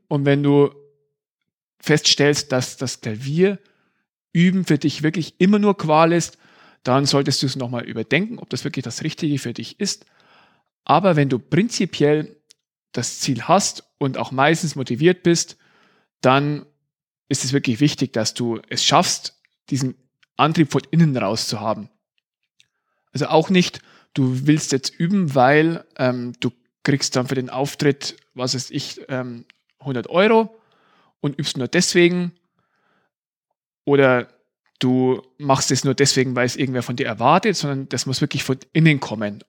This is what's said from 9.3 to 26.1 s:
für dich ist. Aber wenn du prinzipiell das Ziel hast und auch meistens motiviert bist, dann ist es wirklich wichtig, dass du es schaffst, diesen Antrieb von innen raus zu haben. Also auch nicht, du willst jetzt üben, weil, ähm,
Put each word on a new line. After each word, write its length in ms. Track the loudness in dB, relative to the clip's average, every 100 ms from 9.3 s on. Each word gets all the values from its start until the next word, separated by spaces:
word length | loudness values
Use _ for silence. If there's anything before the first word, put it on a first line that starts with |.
| -4
für 160 | -6
dich 280 | -10 -12 -8
ist. 240 | -6 -6 _ _ _ _ _ _ _ _
Aber 320 | 0 2 4 2
wenn 100 | 2
du 120 | 0
prinzipiell 960 | 0 0 0 -2 -4 0 2 2 -2 -14 _ _ _ _ _
das 260 | -8 -8 -6
Ziel 240 | -4 -4
hast 400 | 0 0 0 -8 _ -6
und 200 | -6 -4
auch 140 | -6
meistens 460 | 0 2 2 -2 -6
motiviert 460 | -6 2 2 2
bist, 340 | 2 2 -2 -12 _ _ _ _ _ -2
dann 440 | 2 2 2 -4 -10 _ _ _ _ _ -6
ist 160 | -4
es 80 | -2
wirklich 300 | -2 0 0
wichtig, 320 | 0 0 -4
dass 200 | -2 -4
du 280 | -4 -6 -6 -8
es 160 | -4
schaffst, 560 | 2 2 2 -4 -8 _ _ _ -6
diesen 260 | -4 -4 -8 _ _ _ -2
Antrieb 340 | 0 2 0
von 120 | 0 0
innen 280 | 2 2 2
raus 320 | -2 -4 -4
zu 100 | -6
haben. 300 | -4 -6 -8 _ _ _ _ _ _ _ _ _ _ _ _
Also 140 | -6 0
auch 220 | 2 4
nicht, 320 | 2 2 -4 _ _ _
du 340 | -2 -2 0 2
willst 240 | 0 0
jetzt 220 | -4 -4
üben, 420 | -4 -2 0 0
weil, 480 | 4 4 4 2 -2 -10 -4
ähm, 340 | -2